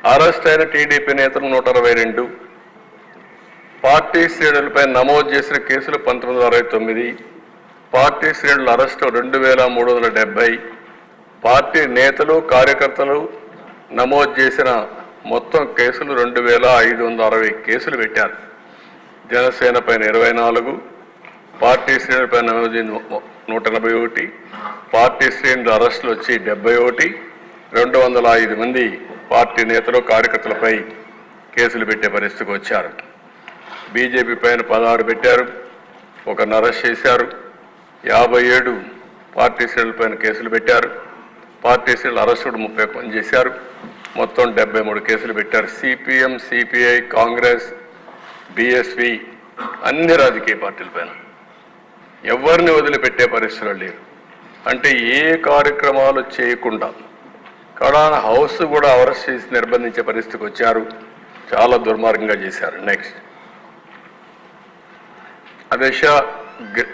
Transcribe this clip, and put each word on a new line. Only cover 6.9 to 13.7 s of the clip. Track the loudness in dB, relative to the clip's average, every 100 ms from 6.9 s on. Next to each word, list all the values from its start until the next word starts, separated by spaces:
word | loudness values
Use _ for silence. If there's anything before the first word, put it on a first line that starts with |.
| -4 -6 -10 -18 -20 -20 -20 -20 -20 -2
పార్టీ | 2 2 2 -4
శ్రేణుల | -2 0 2 2
అరెస్టు | 2 0 0 -2
రెండు | -2 -2 0
వేల | 4 4 2
మూడు | 2 2
వందల | 2 2
డెబ్బై, | 0 -2 2 0 0 -10 -20 -20 -20 -20 _ _ -4
పార్టీ | 2 4 2 -2 0
నేతలు, | 2 2 2 2 2
కార్యకర్తలు | 4 4 4 4 0 0 -2 -2 -4 -12 -20 -20 -20